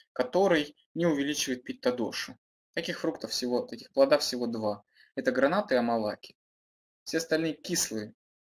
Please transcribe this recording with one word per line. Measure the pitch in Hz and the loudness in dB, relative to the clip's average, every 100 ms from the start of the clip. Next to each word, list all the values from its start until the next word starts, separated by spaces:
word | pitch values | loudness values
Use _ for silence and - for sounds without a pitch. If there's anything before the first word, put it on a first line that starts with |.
| _ | _
который | - 123 180 196 160 143 - _ | -4 0 2 4 4 0 -8 _
не | 160 170 | 0 2
увеличивает | 143 139 143 - 123 | 2 0 -2 -2 -4
питта-дошу. | - 123 127 120 107 - - - _ _ _ | -6 -2 -2 0 -4 -4 -10 -14 _ _ _
Таких | - 170 - | -8 -6 -4
фруктов | 165 - - | -4 -4 -6
всего, | - 123 123 | -4 0 0
таких | - 113 - | -2 -10 -6
плода | 135 135 147 | 4 6 6
всего | - 123 117 | 2 -2 -4
два. | 113 107 101 _ _ _ | -2 -4 -4 _ _ _
Это | - 127 | -4 -2
гранат | 127 139 190 208 | 2 2 2 2
и | |
амалаки. | 127 117 117 107 - - - _ _ _ _ _ _ | 2 2 0 -2 -6 -12 -20 _ _ _ _ _ _
Все | - 160 | -6 -4
остальные | 165 156 160 | 0 0 0
кислые | - - 170 - 110 110 - _ _ _ | -4 -4 -2 -2 -4 -8 -14 _ _ _